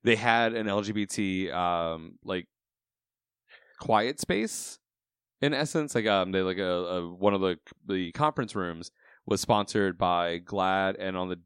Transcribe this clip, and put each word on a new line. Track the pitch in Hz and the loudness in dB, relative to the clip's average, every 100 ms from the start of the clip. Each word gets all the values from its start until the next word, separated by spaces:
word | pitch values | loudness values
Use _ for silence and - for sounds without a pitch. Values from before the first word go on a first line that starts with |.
They | 117 113 | 4 4
had | 117 117 113 117 | 4 4 2 0
an | 107 | 0
L | 101 | -2
G | 101 | 0
B | 107 101 | -2 -4
T, | - 98 92 92 | -2 -2 -2 -2
um, | 78 87 85 82 82 80 - | 0 0 0 -2 -6 -10 -16
like, | - 92 - _ _ _ _ _ _ _ _ _ _ - _ - | -6 -6 -6 _ _ _ _ _ _ _ _ _ _ -20 _ -10
quiet | - 107 117 147 | 2 2 2 -2
space, | - 185 220 - - - _ _ _ _ _ _ | -2 -2 -2 -6 -10 -16 _ _ _ _ _ _
in | 139 | -2
essence. | 139 147 160 147 | 0 0 -2 -2
Like, | 120 107 | 0 2
um, | 98 92 | 2 2
they, | 95 | 0
like, | 92 92 | 0 -2
a, | 92 90 87 90 | -2 -2 -2 -4
a, | 85 | -6
one | 90 101 | 0 2
of | 98 | 2
the, | 95 85 - - - | 0 -2 -8 -20 -4
the | 95 87 | -2 -2
conference | 104 151 - 117 104 | -2 -2 -2 -6 -4
rooms | 87 82 85 _ - _ - | -6 -6 -14 _ -20 _ -2
was | 98 | -2
sponsored | - 104 101 107 98 87 | 4 2 4 2 2 2
by | 90 87 87 85 | 2 2 0 -4
glad, | 87 101 92 95 95 98 | -4 0 2 2 0 -2
and | 95 92 | -4 -4
on | 92 | -4
the | 90 | -6